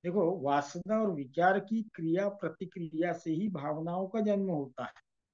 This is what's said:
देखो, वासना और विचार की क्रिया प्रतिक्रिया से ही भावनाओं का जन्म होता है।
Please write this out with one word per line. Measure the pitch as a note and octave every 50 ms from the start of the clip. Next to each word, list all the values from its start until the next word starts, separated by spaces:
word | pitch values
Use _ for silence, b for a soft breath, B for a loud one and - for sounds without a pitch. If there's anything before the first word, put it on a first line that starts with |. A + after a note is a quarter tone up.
| -
देखो, | F3 F3 G#3 F3 D#3+ E3 -
वासना | C3 C#3+ C#3+ D3 C#3+ - - F3 F3+ F#3+ G#3+ A3
और | A3 G3+
विचार | F3+ D3 C#3 B2+ - E3+ E3+ F#3 G3 G3+
की | G3 - A3 A3+
क्रिया | G#3+ - _ - E3 D#3+ E3 F#3 G3+ G3+
प्रतिक्रिया | G3+ - - D#3+ D#3+ _ F#3+ F3 - F#3 E3+ D#3+ D#3+ D#3 E3+ F3
से | E3 E3+ - E3+
ही | D#3+ D#3+ G#3 A3
भावनाओं | F3+ D3+ C#3 D3 D3+ D#3 D#3+ E3 F3 F#3 F#3+ F#3+
का | G3 A3+
जन्म | G#3 G#3 G3+ G3 G3 F#3+
होता | F3 D3 C#3 B2 - - B2
है। | - - - _ _ _ _ _ _